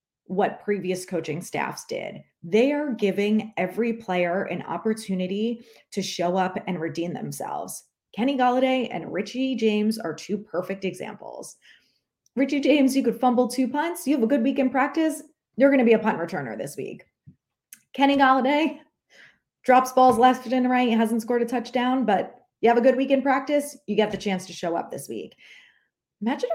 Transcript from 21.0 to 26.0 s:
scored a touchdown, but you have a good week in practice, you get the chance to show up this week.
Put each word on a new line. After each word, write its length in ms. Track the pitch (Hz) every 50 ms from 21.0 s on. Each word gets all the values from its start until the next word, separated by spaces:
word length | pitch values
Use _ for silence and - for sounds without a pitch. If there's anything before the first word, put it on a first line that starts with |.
| 226 220 233 226
scored 200 | 226 - 247 240
a 40 | 240
touchdown, 600 | 233 262 240 233 - - 254 240 254 254 269 240
but 300 | 214 196 180 - - - - _ _ _ -
you 80 | - 226
have 80 | 233
a 40 | 240
good 140 | 220 262 233
week 160 | 247 269 269
in 100 | 277 262
practice, 560 | 262 277 262 277 277 - 294 294 285 - - - -
you 80 | - 208
get 160 | 202 214 208
the 60 | -
chance 280 | - - 208 190 180 180
to 80 | - 175
show 220 | - - 170 170
up 160 | 170 - -
this 180 | - 143 - -
week. 260 | 117 104 76 - - _ - - - - - _ _ _ _ _ _ _